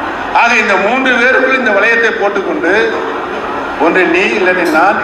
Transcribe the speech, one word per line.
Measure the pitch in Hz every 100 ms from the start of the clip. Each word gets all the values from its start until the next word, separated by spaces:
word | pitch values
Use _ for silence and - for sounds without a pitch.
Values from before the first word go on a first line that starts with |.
| - - -
ஆக | 175 233
இந்த | 226 214
மூன்று | 190 196 262 262
பேருக்குள் | 240 247 254 262 262
இந்த | 240
வளையத்தை | 196 220 226 226
போட்டுக்கொண்டு | 196 196 196 175 151 165 208 226 - - - - - - - - -
ஒன்று | 165 180
நீ, | 175 175
இல்லாட்டி | 208 220 180 175 165
நான், | 156 185 214